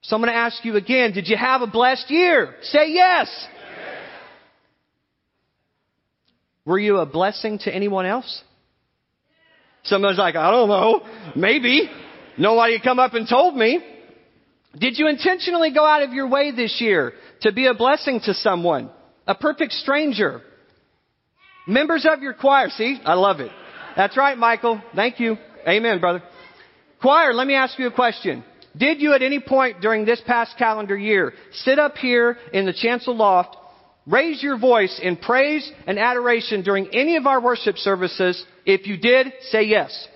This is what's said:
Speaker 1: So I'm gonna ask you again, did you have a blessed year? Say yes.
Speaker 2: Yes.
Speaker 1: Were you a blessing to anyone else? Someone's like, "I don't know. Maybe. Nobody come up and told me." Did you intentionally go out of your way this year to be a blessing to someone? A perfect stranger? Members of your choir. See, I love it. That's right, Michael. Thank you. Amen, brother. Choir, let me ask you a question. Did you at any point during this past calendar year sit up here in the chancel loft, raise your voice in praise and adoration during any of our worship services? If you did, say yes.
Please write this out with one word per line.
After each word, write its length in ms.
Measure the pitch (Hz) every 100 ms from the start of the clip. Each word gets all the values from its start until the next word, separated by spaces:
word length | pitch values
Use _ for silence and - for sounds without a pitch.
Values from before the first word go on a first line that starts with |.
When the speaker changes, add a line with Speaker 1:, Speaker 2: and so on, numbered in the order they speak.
Speaker 1:
So 140 | - 220
I'm 60 |
gonna 100 | 233
ask 320 | 233 233 -
you 120 | 226 208
again, 360 | 190 254 240
did 160 | 190 175
you 80 | 233
have 240 | 247 262
a 60 | 240
blessed 440 | 208 247 254 -
year? 440 | 311 359 302 147 -
Say 280 | - 294 311
yes. 380 | 330 370 349 226
Speaker 2:
Yes. 220 | - - - - - - - - - - - _ _ _ _ _ _ _ _ _ _ _ _ _ _ _ _ _ _ _ _ _ _
Speaker 1:
Were 140 | - 190
you 200 | 208 196
a 80 | 156
blessing 520 | 156 190 208 220 208
to 140 | -
anyone 320 | 185 202 190 185
else? 360 | 233 247 - _ _ _ _ _ _ _ _ _ _ _ _ _ _
Someone's 360 | - 202 196 190
like, 180 | 185 160
"I 140 | 160
don't 180 | 262 220
know. 360 | 202 208 381 - - 165
Maybe. 560 | 139 190 285 240 277 - - - - - -
Nobody 400 | 190 226 233 226
come 220 | 240 247
up 140 | 254
and 140 | 233 220
told 280 | 240 359 269
me." 280 | 226 330 - - - - _ _ _ _ _ 143
Did 200 | 240 240
you 100 | 311
intentionally 640 | 294 370 370 359 349 320
go 120 | 269
out 180 | 302 302
of 80 | 277
your 160 | 247 269
way 240 | 269 294
this 280 | 240 226 -
year 320 | 233 180 123 - - _
to 100 | 220
be 160 | 202 262
a 80 |
blessing 460 | 226 240 294 - 247
to 140 | -
someone? 540 | 185 220 180 170 147 117 - _ _ -
A 80 |
perfect 380 | 196 302 311 294
stranger? 680 | - - 285 302 208 180 127 - _ _ _ _ _ _ _ _ _ _ - -
Members 400 | 226 302 330 302
of 160 | 302
your 100 | 269
choir. 380 | 240 269 277 247
See, 280 | - 226 269
I 100 | 156
love 260 | 180 196 170
it. 120 | 120 - - - -
That's 220 | - 202 254
right, 200 | 277 262
Michael. 440 | 233 226 240 220 190
Thank 260 | - 233 240
you. 160 | 233 214 - - -
Amen, 320 | 202 233 196
brother. 220 | 175 175 - - - - - _ _ _
Choir, 340 | 254 302 311
let 120 | 233 269
me 80 |
ask 240 | 269 262 -
you 80 | 254
a 60 |
question. 500 | - 247 208 180 127 - _ _ 147
Did 240 | 269 294
you 120 | 294
at 100 | 277
any 180 | 262 285
point 400 | - 262 254 180
during 240 | 202 220
this 160 | 214 233
past 360 | - 240 226 -
calendar 400 | 233 220 202 196
year 380 | 208 202 147 - -
sit 260 | - - 277
up 180 | 294 285
here 420 | 254 240 233 240 -
in 120 | 190
the 80 | 190
chancel 420 | 175 233 240 247
loft, 420 | 233 208 185 180 - - _ _ _ -
raise 360 | 214 330 285
your 140 | 285 254
voice 420 | 254 233 190 -
in 160 | 185 175
praise 540 | - 247 285 302 - - -
and 120 | 202
adoration 640 | 226 247 247 233 220 208
during 260 | 185 196 190
any 240 | 220 294 330
of 100 | 269
our 140 | 269
worship 360 | 240 240 - 196
services? 680 | 202 190 180 - 185 180 - _
If 220 | - 190 196
you 100 | 190
did, 360 | 226 254 262 262 -
say 140 | 220
yes. 440 | 214 208 147 - -